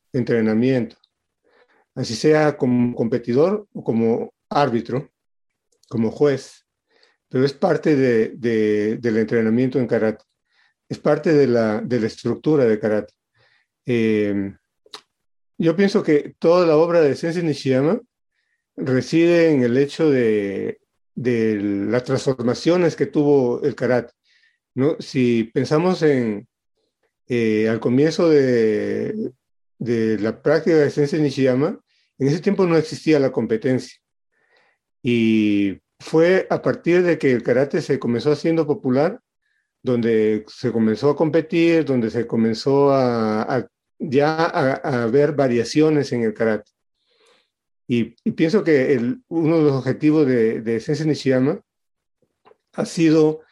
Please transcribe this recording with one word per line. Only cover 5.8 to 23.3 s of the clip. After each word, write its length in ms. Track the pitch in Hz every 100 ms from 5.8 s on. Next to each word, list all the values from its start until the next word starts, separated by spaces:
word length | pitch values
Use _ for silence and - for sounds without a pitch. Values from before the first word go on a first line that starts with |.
| _
como 220 | 113 110
juez, 500 | - 147 131 - - _ _ _ _ _ _ _
pero 160 | 127 139
es 80 |
parte 420 | - 190 151 - 143
de, 340 | 131 117 113
de, 680 | - 120 113 107 104 104 113
del 200 | 117 110
entrenamiento 640 | 110 120 113 113 131 135
en 80 | 117
karate, 360 | 117 110 107 _ _ _ _ _ _ _
es 120 | -
parte 340 | - 151 175
de 140 | 151 135
la, 340 | 120 110 107
de 180 | 139 120
la 80 | 110
estructura 580 | - 117 117 151 156 120
de 140 | 107
karate. 340 | 107 107 - _ _ _ _ _ _ _ -
Eh, 640 | 120 113 107 104 101 98 98 _ _ _ - _ _ _ _ _ _
yo 180 | 170 165
pienso 280 | 196 202
que 320 | - 147 - -
toda 300 | 165 175 175
la 100 | 151
obra 240 | 170 170
de 140 | 147 123
Sensei 260 | 170 170
Nishiyama 580 | 170 143 139 127 143 226 - _ _ _ _ _ _ -
reside 760 | 156 131 127 160 170 175 165
en 120 | 147
el 140 | 123 120
hecho 340 | 139 - 160
de, 680 | 135 117 107 101 98 101 - _ _ _ -
de 440 | 123 120 113 107 101 98 101
las 140 | 120
transformaciones 920 | 127 131 - 131 120 117 156 180 170 160
que 120 | 135
tuvo 560 | 160 147